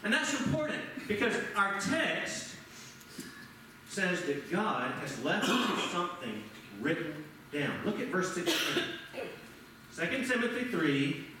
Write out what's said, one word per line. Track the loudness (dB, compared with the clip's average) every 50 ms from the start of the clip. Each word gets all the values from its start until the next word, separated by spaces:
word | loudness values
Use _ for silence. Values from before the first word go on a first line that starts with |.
| 2
And | 4
that's | 2 4 4 2 0 0
important | 2 2 2 2 2 0 -2 -2 -4 -6 -8 -8 -4
because | -2 0 2 2 2 2 2 -2 0 2
our | 2 4 4 2 0
text | 2 2 4 4 4 2 0 0 -2 -4 -4 -6 -6 -8 -10 -12 -14 -14 -16 -16 -16 -16 -16 -18 -18 -14 -12 -12 -12 -12 -12 -14 -16 -16 -16 -18 -18 -18 -18 -18 -14 -6
says | 0 2 4 4 4 2
that | 2 2 0 0 0 0
God | 2 2 4 4 2 2 0 0 -2 -2
has | -4 -4 -4 0
left | 2 2 4 4 4 4 4 4 4 4 4 2 2 2
something | 2 2 0 0 -2 -4 -4 -4 -4 -6 -8 -10 -14 -14 -14 -14 -10 -2
written | 2 2 2 2 0 -4 -4 -6 -10 -12 -14 -18 -14 -4
down. | -2 0 0 0 0 0 0
Look | 0 0 0
at | -2 0
verse | 2 2 2 2 0
sixteen. | 0 2 2 2 4 2 2 2 2 0 0 -4 -8 -10 -10 -8 -8 -6 -6 -8 -12 -14 -16 -16 -16 -18 -18 -18 -20 -18 -14
Second | -4 -2 -2 0 2 0 2
Timothy | 2 2 4 4 2 2 0 -2
three | 0 2 4 4 6 6 6 4 2 2 -2 -6 -12 -14 -16